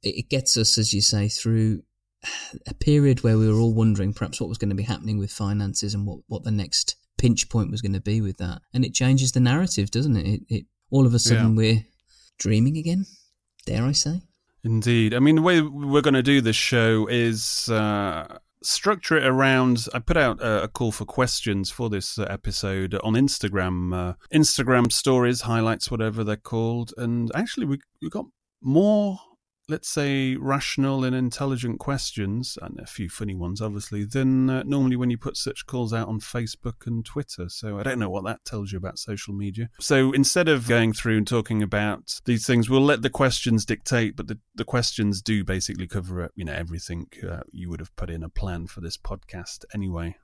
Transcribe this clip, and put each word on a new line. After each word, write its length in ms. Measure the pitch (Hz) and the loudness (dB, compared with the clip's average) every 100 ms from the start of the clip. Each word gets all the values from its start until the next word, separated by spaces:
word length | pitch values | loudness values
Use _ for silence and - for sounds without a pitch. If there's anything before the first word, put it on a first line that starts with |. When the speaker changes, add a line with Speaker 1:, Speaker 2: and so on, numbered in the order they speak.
Speaker 1:
it, 120 | - - | -6 -6
it 120 | - | -4
gets 280 | 135 - 117 | 0 2 2
us, 200 | 110 - | 4 2
as 160 | 107 | 2
you 80 | 101 | 2
say, 260 | - 107 101 | 2 2 0
through 540 | - 113 113 110 101 - _ _ _ - - - - - | -2 0 2 2 0 -6 _ _ _ -12 -12 -14 -14 -12
a 60 | - | -4
period 480 | - 147 143 127 | 2 4 6 4
where 120 | 117 110 | 4 4
we 100 | 110 | 4
were 120 | 107 | 4
all 140 | 117 | 4
wondering 400 | 113 110 98 98 | 4 4 4 0
perhaps 260 | 107 - - | -2 -6 -6
what 80 | - | -6
was 80 | 107 | -4
gonna 160 | 104 98 | -4 -4
be 80 | |
happening 340 | 110 - 107 107 | -4 -4 -4 -4
with 140 | 98 | -4
finances 640 | - 98 104 101 95 104 104 | -4 -2 -2 -2 -4 -4 -4
and 100 | 101 | -4
what, 140 | 87 _ | -8 _
what 160 | 101 | -8
the 80 | 117 | -2
next 440 | 104 92 - - - _ - | -2 0 -2 -2 -8 _ 0
pinch 320 | 120 117 - | 2 2 0
point 220 | 117 98 | 0 0
was 100 | 107 | -2
gonna 180 | 110 98 | -2 -4
be 200 | 104 110 | 0 0
with 160 | 104 - | -2 -4
that. 240 | 87 - _ | -6 -6 _
And 120 | 123 127 | -2 -2
it 80 | |
changes 380 | - 127 135 131 | 2 4 4 4
the 80 | - | 4
narrative, 500 | 123 139 180 - 101 | 4 4 2 0 0
doesn't 260 | 113 147 113 | 0 2 2
it? 100 | 82 | 2
It, 140 | 104 - | -2 -2
it, 160 | 110 - _ _ | -6 -6 _ _
all 160 | 139 127 | 4 6
of 60 | 117 | 6
a 40 | |
sudden 320 | 113 113 113 | 4 4 4
Speaker 2:
Yeah. 60 | 110 | 4
Speaker 1:
we're 280 | 110 113 - _ _ _ _ _ | 4 2 0 _ _ _ _ _
dreaming 400 | - 107 123 156 | 0 4 4 2
again, 280 | 160 180 196 - _ _ _ _ - | 0 -2 -2 -10 _ _ _ _ -6
dare 180 | 180 127 | -2 0
I 80 | |
say? 280 | 143 147 175 - _ _ _ | 0 0 -4 -8 _ _ _
Speaker 2:
Indeed. 500 | 117 113 110 117 110 120 | -2 0 4 4 4 4
I 40 | |
mean, 160 | 139 156 | 6 6
the 40 | |
way 200 | 165 175 | 6 4
we're 400 | 151 139 143 143 | 2 -4 2 4
gonna 200 | 147 131 | 6 4
do 200 | 127 139 | 6 4
this 140 | 113 107 | 4 2
show 520 | - 123 113 110 107 | 2 4 4 4 2
is, 640 | 120 117 110 - - - | 2 0 0 -4 -4 -2
uh, 680 | 110 107 104 101 80 78 - _ _ | 0 0 0 -2 -4 -10 -16 _ _
structure 540 | - - 202 202 - 160 | -4 -2 0 -2 2 2
it 80 | 135 | 4
around, 640 | 131 135 131 131 120 - | 4 4 4 4 2 0
I 60 | 123 | -6
put 200 | - 165 | 0 2
out 220 | 135 104 | 2 2
a, 260 | 120 107 101 | 0 0 -2
a 20 | |
call 240 | - 120 | -2 -2
for 140 | 104 107 | -2 -6
questions 680 | - 123 - - 98 95 | 0 0 0 -2 -2 -2
for 180 | - 113 | -4 -4
this, 300 | 101 - - | -4 -6 -6
uh, 80 | 95 | -6
episode 640 | 98 - - 101 95 95 95 | -6 -6 -4 -4 -2 -4 -4
on 100 | 113 | 0
Instagram, 800 | 110 139 - 104 98 92 90 90 90 | 2 2 0 -2 -2 -2 -2 -2 -2
uh, 180 | 90 90 - | -4 -8 -2
Instagram 600 | 156 151 - 123 127 120 | 2 2 2 2 2 2
stories, 500 | - - 131 120 123 | 2 2 4 2 0
highlights, 480 | 113 113 113 113 - | -2 0 0 -2 -4
whatever 340 | 120 110 110 | -4 -4 -2
they're 120 | 107 104 | -4 -4
called. 580 | - 113 113 120 117 - | -4 -4 -2 -4 -8 -8
And 340 | 120 120 117 | -4 -2 -2
actually, 320 | 143 233 - 185 | -4 -4 -4 -4
we, 140 | 139 _ _ | -4 _ _
we 60 | 160 | -8
got 140 | 202 - _ _ _ | -8 -10 _ _ _
more, 560 | 131 147 202 214 208 190 - _ _ _ - | 2 4 6 4 0 -6 -14 _ _ _ -10
let's 220 | 151 - | -8 -6
say, 460 | - 143 139 131 131 | -4 -2 0 -2 -2
rational 680 | 131 139 - - 139 135 127 | -2 -4 -2 0 0 0 0
and 100 | 127 | 0
intelligent 640 | 127 - 139 131 120 - | -2 -2 -4 -4 -4 -6
questions, 800 | - 139 - - 98 107 127 - | -4 -4 -6 -6 -4 -4 -6 -10
and 160 | - - | -12 -14
a 60 | - | -14
few 240 | - 87 | -10 -10
funny 240 | - 104 92 | -8 -8 -6
ones, 260 | 87 101 | -6 -4
obviously, 420 | 110 101 - 104 | -6 -8 -8 -6
than, 460 | 104 135 131 131 131 | -4 0 2 2 2
uh, 120 | 131 | 0
normally 320 | 139 139 131 127 | -2 0 2 2
when 120 | 123 | 0
you 80 | 120 | -2
put 200 | - - | -6 -8
such 280 | - - - | -8 -8 -8
calls 280 | 127 117 | -6 -2
out 140 | 113 104 | -4 -4
on 100 | 110 | -6
Facebook 680 | - 123 117 - 123 - - | -6 -6 -6 -8 -12 -10 -6
and 180 | 117 113 | -6 -6
Twitter. 420 | - 143 - 90 | -8 -8 -10 -12
So 320 | - 110 101 | -10 -8 -6
I 40 | |
don't 140 | 120 123 | -4 -2
know 100 | 101 | -4
what 160 | 95 95 | -4 -6
that 180 | - - | -8 -10
tells 260 | 113 98 | -10 -8
you 60 | 98 | -8
about 220 | 90 - | -8 -10
social 340 | - 101 - | -10 -10 -8
media. 360 | 101 101 98 117 - | -8 -8 -6 -10 -8
So 320 | - 139 131 | 2 4 4
instead 360 | 135 139 180 165 | 4 2 4 4
of 180 | 143 120 | 2 4
going 240 | 117 113 | 4 4
through 240 | 107 117 110 | 0 0 2
and 100 | 104 | 2
talking 360 | 120 107 110 | 0 0 -2
about 560 | 101 104 104 101 - - - | 0 0 -2 -4 -8 -8 -2
these 200 | 117 - | -2 2
things, 240 | 120 113 | 2 4
we'll 120 | 135 | 4
let 200 | 139 135 | 6 4
the 80 | 123 | 0
questions 540 | - 135 120 127 113 - | 2 0 2 2 0 0
dictate, 500 | 117 - 123 113 - | -4 0 0 0 -2
but 100 | - | -10
the, 120 | 113 _ | -10 _
the 120 | - 113 | -10 -2
questions 560 | 127 117 - 104 98 | 0 0 0 0 0
do 220 | 104 107 95 | 0 -2 0
basically 420 | 95 - - 90 | -4 -4 -6 -6
cover, 360 | 104 90 90 | -6 -6 -8
uh, 40 | 85 - | -8 -8
you 80 | 85 | -8
know, 80 | |
everything, 540 | 71 85 85 - 85 - - 92 | -8 -8 -10 -8 -10 -10 -12 -10
uh, 120 | 85 - | -10 -12
you 180 | - 90 | -14 -10
would 100 | 82 | -10
have 160 | 87 - | -12 -10
put 140 | 92 | -8
in 120 | 82 | -8
a 60 | 80 | -8
plan 380 | - 95 85 85 | -6 -6 -6 -10
for 140 | - | -12
this 160 | 82 - | -12 -10
podcast 680 | - 98 - 95 85 - - | -10 -10 -12 -16 -14 -16 -12
anyway. 420 | 104 98 85 85 - | -8 -6 -6 -8 -10